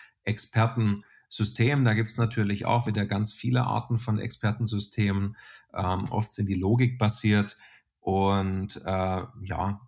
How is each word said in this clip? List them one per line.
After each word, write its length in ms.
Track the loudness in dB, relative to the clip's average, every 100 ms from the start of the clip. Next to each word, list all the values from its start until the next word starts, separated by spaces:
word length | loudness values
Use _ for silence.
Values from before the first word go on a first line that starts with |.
| -20 _
Expertensystem. 1600 | -6 -4 -2 2 2 2 0 0 -6 _ _ -4 -4 0 2 4 2
Da 80 |
gibt's 240 | 2 0 0
natürlich 480 | 0 0 -2 -2 0
auch 220 | 0 2
wieder 180 | 0 0
ganz 280 | 0 -2
viele 320 | -4 0 2 2
Arten 340 | -2 -2 -4
von 180 | 0 -2
Expertensystemen. 1160 | -2 -2 -2 0 -2 -2 -4 0 2 2 -2 -6 -16 -20 _
Ähm, 340 | -4 -2 0 0
oft 220 | -2 -2
sind 160 | -2 -2
die 80 | 0
logikbasiert. 1000 | 2 4 2 2 0 2 4 4 2 -4 -20 -20 _ _
Und, 760 | 0 2 4 2 0 -2 -4 -6
äh, 460 | -4 0 0 -2 -4 -10
ja, 400 | -8 -4 -2 -4